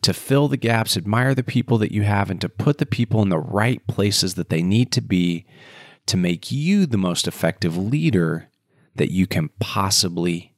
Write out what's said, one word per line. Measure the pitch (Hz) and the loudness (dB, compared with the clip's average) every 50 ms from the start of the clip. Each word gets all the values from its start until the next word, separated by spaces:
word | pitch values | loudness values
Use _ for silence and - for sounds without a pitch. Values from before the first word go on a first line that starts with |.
to | - - 180 | 2 0 -2
fill | - - - 135 139 147 143 | -2 -2 0 2 2 2 2
the | 143 | 0
gaps, | 127 - 113 113 113 113 - - | 0 0 0 0 0 0 0 -2
admire | 110 82 101 104 117 127 131 135 | -4 -2 0 0 2 2 2 2
the | 131 123 | 0 -2
people | - - 123 117 - 120 | 0 0 0 2 2 2
that | 113 107 - - | 2 2 0 0
you | 104 104 | 0 2
have, | 101 101 101 101 - | 2 2 2 0 0
and | 98 87 | -2 -4
to | 92 87 | -4 -6
put | _ - - 147 147 - | _ 0 0 0 2 0
the | - | -2
people | - - - 120 - - 107 | -4 0 -2 0 0 2 2
in | 104 98 | 2 2
the | 92 78 | 0 -2
right | 73 64 92 101 107 120 127 - _ | -2 -2 -2 0 0 0 -2 -4 _
places | - - - 98 104 101 - - 95 90 | -6 -2 0 0 2 2 0 -2 -2 -2
that | 92 85 _ | -6 -4 _
they | - 80 85 | -2 0 0
need | 90 101 113 123 - - | 2 2 2 2 2 0
to | 127 113 | -4 -2
be | 101 95 92 87 87 85 82 - _ - - - - - - - - - _ _ | 0 0 2 2 2 -2 -4 -8 _ -20 -20 -20 -20 -20 -20 -20 -20 -20 _ _
to | - - | -2 -2
make | 92 87 87 87 - - - | 0 0 0 -2 -2 -4 -6
you | - 135 147 170 196 208 190 | -4 -2 0 2 2 2 2
the | 151 117 | 2 2
most | 101 95 90 87 - - 87 | 0 0 0 -2 -2 -2 -4
effective | - - - 82 82 _ - 87 80 | -4 -2 -2 -2 0 _ -2 -2 -2
leader | 87 95 107 127 151 160 165 117 92 85 80 80 85 - _ _ _ _ _ _ _ _ _ _ | -2 -2 -2 -2 0 0 2 2 2 2 2 -2 -4 -8 _ _ _ _ _ _ _ _ _ _
that | - 85 - | -2 -2 0
you | - 92 92 | 2 0 0
can | - - - 78 73 _ - | 0 0 -4 -4 -4 _ -6
possibly | 104 - - - 98 98 98 - - 90 85 87 85 90 87 85 87 _ _ | -6 -6 -4 -4 -2 0 0 0 0 -2 -2 -2 -2 -2 -2 -4 -8 _ _